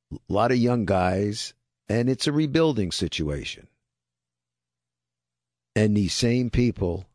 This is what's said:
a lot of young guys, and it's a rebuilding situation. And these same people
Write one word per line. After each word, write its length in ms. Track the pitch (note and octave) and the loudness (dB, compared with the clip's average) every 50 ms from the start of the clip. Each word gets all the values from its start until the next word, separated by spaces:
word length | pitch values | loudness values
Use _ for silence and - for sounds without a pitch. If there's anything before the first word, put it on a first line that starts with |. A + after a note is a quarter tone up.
| _ - - | _ -16 -16
a 40 | - _ - | -14 _ -4
lot 220 | F#2 G2+ A2+ B2 | 0 0 2 2
of 60 | B2+ B2 | 2 2
young 280 | A#2 A#2+ B2 A#2+ G#2 | 2 2 2 0 0
guys, 680 | D#2+ G2 F#2 F2+ F#2 F#2+ F#2+ G#2 G#2 G#2 - - - - _ _ _ _ _ _ - | 0 0 2 2 2 0 0 -2 -2 -4 -6 -10 -12 -14 _ _ _ _ _ _ -2
and 200 | A2 A#2 A#2+ B2+ | -2 0 0 0
it's 180 | C3 - - D#3 | 0 0 0 -2
a 40 | |
rebuilding 600 | C#3+ D3+ D#3 C#3+ C3+ D#3+ E3 D#3+ C3+ A2 G2 E2+ | 0 0 0 0 2 2 2 2 2 0 -2 -2
situation. 760 | - - F#2 E2 - - D#2+ D2 C#2+ C#2+ - - - - - - _ _ _ _ _ _ _ _ _ _ _ _ _ _ _ _ _ _ _ _ _ _ _ _ _ _ _ _ _ _ _ _ _ _ _ _ _ _ _ _ - | -2 -4 -4 -4 -4 -4 -4 -4 -4 -6 -8 -10 -12 -14 -18 -20 _ _ _ _ _ _ _ _ _ _ _ _ _ _ _ _ _ _ _ _ _ _ _ _ _ _ _ _ _ _ _ _ _ _ _ _ _ _ _ _ 0
And 220 | A2 G#2+ G#2+ G#2 G#2 | 2 2 4 4 2
these 160 | G2+ E2+ - | 2 0 0
same 360 | - - A#2 A#2+ B2+ B2 A#2 | 0 0 2 2 2 0 0
people 560 | - - B2 A#2+ - - F#2+ F2 E2+ G2 G2+ - _ | 2 2 2 2 2 0 -2 -2 -4 -4 -8 -12 _